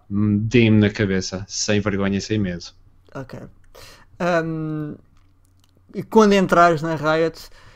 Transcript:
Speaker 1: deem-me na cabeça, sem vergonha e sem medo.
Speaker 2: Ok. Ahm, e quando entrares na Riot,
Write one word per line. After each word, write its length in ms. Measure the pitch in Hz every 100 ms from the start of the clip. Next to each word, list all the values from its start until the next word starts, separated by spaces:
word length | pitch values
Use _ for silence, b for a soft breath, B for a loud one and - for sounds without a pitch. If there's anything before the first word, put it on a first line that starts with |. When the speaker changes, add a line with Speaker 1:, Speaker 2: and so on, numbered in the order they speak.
| _
Speaker 1:
deem-me 680 | 101 104 104 110 123 110 107
na 120 | 104
cabeça, 560 | 104 101 95 92 95 98
sem 320 | - - 104
vergonha 380 | 101 98 98 98
e 40 |
sem 160 | - 107
medo. 280 | 95 87 - _ _ _ _ 139
Speaker 2:
Ok. 240 | 131 135 - _ _ b b b b -
Ahm, 760 | 180 170 165 160 156 151 151 - _ _ _ _ _ _ _ _ _ 202
e 80 |
quando 300 | - 220 208
entrares 480 | 196 185 175 175 160
na 140 | 165 156
Riot, 440 | 151 160 165 - - b b